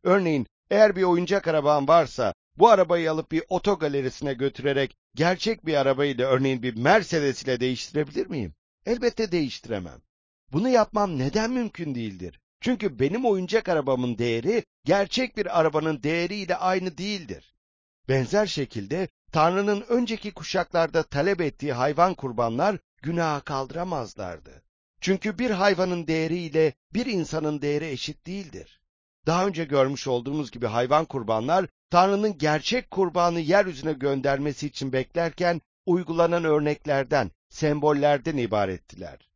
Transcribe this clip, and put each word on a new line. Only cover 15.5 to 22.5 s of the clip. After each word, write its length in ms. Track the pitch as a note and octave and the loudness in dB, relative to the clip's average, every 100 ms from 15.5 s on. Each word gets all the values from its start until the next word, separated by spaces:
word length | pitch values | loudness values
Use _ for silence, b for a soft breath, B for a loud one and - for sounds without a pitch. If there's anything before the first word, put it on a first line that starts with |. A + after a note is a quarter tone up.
| F3 | 2
arabanın 420 | D#3+ D3+ D#3 D3 | 2 2 -2 -2
değeriyle 540 | C#3+ E3 F3 G#3 F#3 F3 | -2 -2 -2 -4 -4 -2
aynı 420 | F#3 F#3+ F#3 D3+ | 0 0 -2 -6
değildir. 560 | G3 G3+ D3 D#2 _ _ _ _ _ _ - | -6 -6 -8 -14 _ _ _ _ _ _ -2
Benzer 380 | C3+ B2 G3 G#3 | 0 2 0 0
şekilde 600 | - C3 A2+ G2 D#3 F#3 _ _ | -2 -6 -8 -6 -6 -6 _ _
Tanrı'nın 520 | D#3+ D#3+ F#3 G3+ G3+ G#3 | 2 2 2 0 -2 0
önceki 420 | A#3+ A#3+ A3 G#3 | 0 0 -4 -8
kuşaklarda 720 | - D#3 F#3 F3 F3 E3 D#3+ | -12 -4 -4 0 0 2 0
talep 380 | D3+ C#3+ E3+ F#3+ | -2 0 0 0
ettiği 320 | D#3+ - C#3+ | -2 -4 -6
hayvan 420 | A#2+ C3 D3 F3+ | 0 0 4 2
kurbanlar 600 | F3 C3+ A#2 A#2+ | 2 -6 -2 -2